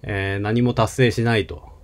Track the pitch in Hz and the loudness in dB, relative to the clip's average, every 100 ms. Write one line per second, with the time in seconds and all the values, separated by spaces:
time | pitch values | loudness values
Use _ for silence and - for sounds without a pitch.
0 | - 101 98 98 104 117 123 120 110 - | -6 -4 -2 -2 0 2 2 2 -2 2
1 | 123 104 117 113 95 - - - | 2 2 0 0 -2 -8 -16 -20